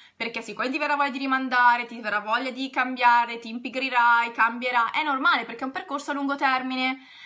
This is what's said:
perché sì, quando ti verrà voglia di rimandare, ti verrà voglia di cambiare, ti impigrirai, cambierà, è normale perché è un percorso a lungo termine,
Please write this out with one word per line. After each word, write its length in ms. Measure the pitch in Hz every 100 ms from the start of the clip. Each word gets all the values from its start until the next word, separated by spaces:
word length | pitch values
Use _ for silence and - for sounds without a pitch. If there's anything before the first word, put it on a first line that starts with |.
| - _
perché 240 | 226 233
sì, 120 | 226
quando 200 | 208 247
ti 60 | 277
verrà 180 | 294 285
voglia 140 | 277
di 60 | 254
rimandare, 680 | 269 262 262 247 247 240 233
ti 160 | 233
verrà 180 | 214 208
voglia 320 | 208 233 262
di 180 | 247 269
cambiare, 680 | 277 254 254 240 240 233 233
ti 80 | 233
impigrirai, 840 | 233 247 262 269 247 240 233 240
cambierà, 580 | 233 226 240 247 247 226
è 100 | 277
normale 440 | 302 269 320 294 226
perché 160 | 233
è 60 | 262
un 40 |
percorso 400 | 370 370 285 277
a 20 |
lungo 220 | 285 277 277
termine, 720 | 285 262 254 262 254 262 - -